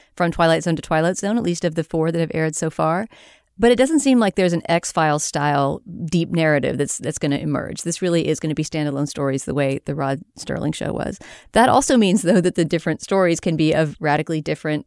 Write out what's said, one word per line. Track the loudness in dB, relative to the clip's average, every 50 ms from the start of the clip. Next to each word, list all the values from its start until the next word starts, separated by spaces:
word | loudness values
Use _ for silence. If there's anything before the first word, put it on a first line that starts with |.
| _ _ _
from | -2 -2 0
Twilight | 2 2 2 4 4 2 0
Zone | 0 -2 -2
to |
Twilight | -2 -2 0 0 2 0 0 -2
Zone, | -2 -2 -2 -2
at | 0
least | -2 -2 -2 -2
of | -2 -2
the | -2 -4
four | -2 -2 -2 0 0
that | 0 0
have | -2 -2 -2
aired | -2 -2 -2 -2
so | -4 -4 -4
far. | -2 0 0 0 0 -2 -4 -6 -10 -20 -20 -20 -20 _ _ _ _ 2
But | 2 4
it | 4 4
doesn't | 2 2 2 2
seem | 4 4 4 4
like | 4 2 2
there's | 2 2 2 2
an | 0 0 0
X-Files | 0 0 0 -2 -2 0 2 2 2 0 -2
style | -4 -4 -2 0 0 2 2 2 0 -2 -4 -8 -12 -12 -10 -6
deep | -2 0 0 0 0
narrative | 0 2 2 4 4 2 2 0 0 -2
that's, | -2 -4 -4 -6
that's | -6 -8 -6 -4
gonna | -2 -2 -2 -2
emerge. | -2 -2 -4 -4 -4 -6 -10 -8
This | -8 -6 -6 -2 -2
really | 0 0 2 2 0
is | -2 -2
gonna | -2 -4 -2
be | -4 -4
standalone | -4 -4 -4 -2 -2 -2 -2 -4 -4
stories | -4 -4 -2 -2 -2 -4 -4
the | -4 -2
way | -2 -2 -2 -2 -4 -6
the | -6 -4
Rod | -4 -2 -2 -4 -4 -8 _ _ -14
Serling | -10 -8 -6 -4 -4 -4 -4
show | -4 -6 -6 -4
was. | -4 -6 -6 -8 -10 -14 -20 -20 -20 -10 -2 2
That | 4 4 6
also | 4 4 4 4 4 4
means, | 4 4 2 2
though, | 2 4 4 4
that | 4 2 2
the | 0 0
different | 0 0 -2 -2 -2 -6 -4
stories | -4 -2 2 2 2 2 2 0
can | 0 0 0 2
be | 2 2 2
of | 2 0 0 -2 -4
radically | -2 0 0 0 0 -2 -4 -4
different, | -4 -4 -6 -4 -4 -4 -4 -4 -6